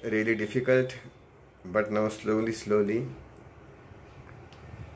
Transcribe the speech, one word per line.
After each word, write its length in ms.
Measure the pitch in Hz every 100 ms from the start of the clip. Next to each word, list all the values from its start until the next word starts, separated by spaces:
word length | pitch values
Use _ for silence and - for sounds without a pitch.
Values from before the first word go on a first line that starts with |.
really 320 | 113 107 110 110
difficult, 600 | 104 131 127 127 127 - - - - - - - 92
but 260 | 101 104
now 180 | 107 107
slowly, 420 | - 107 107 113
slowly, 560 | 110 104 107 101 113 131 - - - - - - - - - - - - - - - - - -